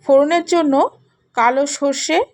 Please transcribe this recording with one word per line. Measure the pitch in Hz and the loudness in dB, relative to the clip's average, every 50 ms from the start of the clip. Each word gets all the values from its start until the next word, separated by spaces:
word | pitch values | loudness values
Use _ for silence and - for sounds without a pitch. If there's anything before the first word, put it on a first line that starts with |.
| _ | _
ফোড়নের | - 277 269 294 294 339 349 339 - 359 | 4 2 4 4 2 0 -2 0 0 0
জন্য | 339 320 285 269 277 339 539 _ _ _ _ _ _ _ _ _ | 0 0 0 0 0 0 -2 _ _ _ _ _ _ _ _ _
কালো | 254 247 240 254 269 285 285 - | 0 0 0 0 0 -4 -4 -4
সর্ষে | - 285 277 269 277 - - 311 349 508 _ | -4 -4 -4 -4 -4 -4 -2 -2 -2 -2 _